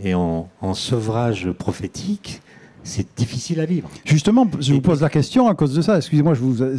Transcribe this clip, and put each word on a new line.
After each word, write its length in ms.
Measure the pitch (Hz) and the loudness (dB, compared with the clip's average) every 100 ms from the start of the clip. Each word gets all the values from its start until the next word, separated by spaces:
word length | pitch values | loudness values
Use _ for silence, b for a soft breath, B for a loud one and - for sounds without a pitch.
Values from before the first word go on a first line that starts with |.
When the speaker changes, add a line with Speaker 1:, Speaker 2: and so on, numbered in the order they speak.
| 98 | -2
Speaker 1:
et 40 | |
en, 360 | 90 85 82 85 - | 0 0 -4 -8 -8
en 140 | 95 | -6
sevrage 800 | 92 - 123 110 113 120 101 90 | -6 -4 -2 -2 -2 -2 -2 -4
prophétique, 880 | 90 - - 101 - - 208 - - B B B B | -6 -6 -6 -8 -8 -6 -6 -8 -18 B B B B
c'est 340 | - - - - | -10 -8 -6 -4
difficile 420 | 120 131 - 165 | -6 -6 -6 -4
à 60 | 160 | -2
vivre. 240 | 175 - B - | -2 -4 B 0
Speaker 2:
Justement, 440 | 151 202 233 233 143 | 2 4 4 4 0
je 100 | 135 | 2
vous 80 | 143 | 2
Speaker 1:
Et 20 | |
Speaker 2:
pose 200 | 135 156 | 2 2
la 80 | 151 | 2
question 400 | 156 - 262 240 | 2 2 4 4
à 60 | 180 | 4
cause 200 | 147 143 | 0 2
de 60 | |
ça. 160 | 175 196 | 2 2
Excusez-moi, 380 | - 147 156 143 | 2 2 2 2
je 40 | |
vous 240 | 131 117 131 | 2 0 0